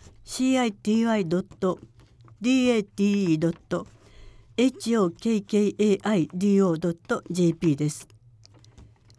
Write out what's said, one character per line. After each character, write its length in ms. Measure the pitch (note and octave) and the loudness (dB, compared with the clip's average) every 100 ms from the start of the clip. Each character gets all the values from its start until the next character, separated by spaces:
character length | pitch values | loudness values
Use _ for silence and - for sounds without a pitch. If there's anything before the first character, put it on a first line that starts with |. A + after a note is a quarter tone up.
| - - - | -20 -20 -16
シ 200 | - C4 | -4 0
ー 80 | C4 | 0
ア 40 | A#3 | 0
イ 60 | |
テ 200 | G3+ G#3+ | -4 -2
ィ 80 | A3 | 0
ー 60 | A#3 | 2
ワ 100 | G#3+ | 0
イ 100 | E3+ | 0
ド 140 | F3 | -2
ッ 60 | - - | -4 -4
ト 220 | F#3 - - - - _ - - | -4 -4 -12 -20 -20 _ -20 -6
デ 100 | A#3+ | 0
ィ 160 | C4 B3+ | 2 2
ー 100 | A3+ | 0
エ 20 | |
ー 60 | |
テ 180 | G#3 - | -2 -2
ィ 240 | G3+ G3+ F3+ | 0 2 0
ー 40 | |
イ 20 | |
ー 60 | D#3 | 0
ド 100 | E3 | 0
ッ 60 | - - | -4 -8
ト 180 | F3 - - - - - - _ - | -8 -8 -20 -20 -20 -20 -20 _ 0
ジ 60 | |
ェ 80 | C4 F#4+ A3+ A3+ F3 - A3+ G#3+ G3+ G#3 G#3 - G#3+ F#3+ G3+ G#3 D3+ F3+ G3+ G3 F#3+ D#3+ E3+ E3+ - - - F3 E3+ | 0 0 -2 0 0 -2 -2 -2 0 0 0 0 0 0 0 0 -2 -2 2 4 2 0 -4 -6 -6 -8 -6 0 0
ー 60 | E3 | 2
ピ 120 | E3+ | -2
ー 20 | |
で 160 | C#3 D3 | 0 -2
す。 160 | - - - - _ - - - - - _ _ | -6 -18 -20 -20 _ -20 -20 -20 -20 -20 _ _